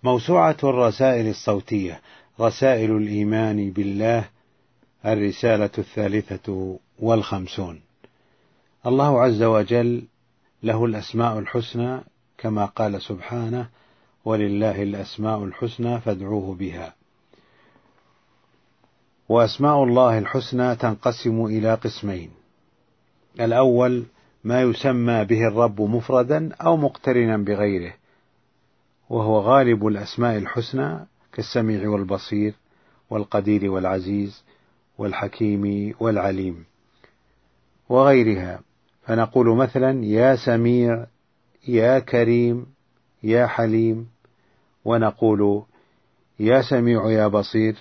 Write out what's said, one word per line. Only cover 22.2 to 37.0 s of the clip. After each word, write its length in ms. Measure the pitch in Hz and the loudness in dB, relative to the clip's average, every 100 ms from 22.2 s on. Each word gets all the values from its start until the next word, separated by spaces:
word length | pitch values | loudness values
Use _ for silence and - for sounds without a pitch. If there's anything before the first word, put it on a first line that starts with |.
| 80 - _ _ _ _ _ _ _ _ _ - | -10 -20 _ _ _ _ _ _ _ _ _ -6
الأول 640 | 117 117 131 123 123 123 117 _ _ _ 107 | 0 4 4 4 2 0 -6 _ _ _ -2
ما 160 | 123 | 2
يسمى 640 | 127 113 135 123 117 117 104 | 2 2 0 0 2 0 2
به 220 | 110 113 | 2 2
الرب 340 | 107 117 104 | 2 0 2
مفردا 720 | 104 117 113 127 123 151 160 | 0 0 0 0 2 0 -2
أو 240 | - 165 165 | -2 0 2
مقترنا 600 | 143 - - 123 117 110 | 0 -2 0 2 2 0
بغيره، 560 | 98 101 104 95 87 - _ _ _ _ _ _ _ _ _ _ _ | -2 0 0 -2 -6 -16 _ _ _ _ _ _ _ _ _ _ _
وهو 300 | 120 110 110 | -2 2 2
غالب 480 | 101 135 127 113 107 | 4 4 6 2 0
الأسماء 500 | 101 101 - 120 110 | -2 -6 -4 -2 -2
الحسنى 640 | 95 - 117 135 143 170 - _ _ | -4 -6 -6 -6 -6 -8 -14 _ _
كالسميع 560 | - 107 123 110 107 104 | -12 -4 -2 0 -2 -2
والبصير 640 | 104 98 98 - 104 104 104 _ _ _ _ _ | -2 -2 -6 -4 -4 -4 -6 _ _ _ _ _
والقدير 640 | 107 104 107 101 104 98 | -8 -4 -2 0 0 0
والعزيز 720 | 92 92 95 92 101 101 101 _ _ _ _ _ - | -2 -2 -4 -4 -4 -4 -10 _ _ _ _ _ -8
والحكيم 960 | 104 - 101 - 107 104 101 101 104 110 | -8 -6 -8 -4 -2 0 -2 -2 -4 -4
والعليم 680 | 113 104 98 95 95 85 82 _ _ _ | -2 0 -2 -2 -6 -8 -16 _ _ _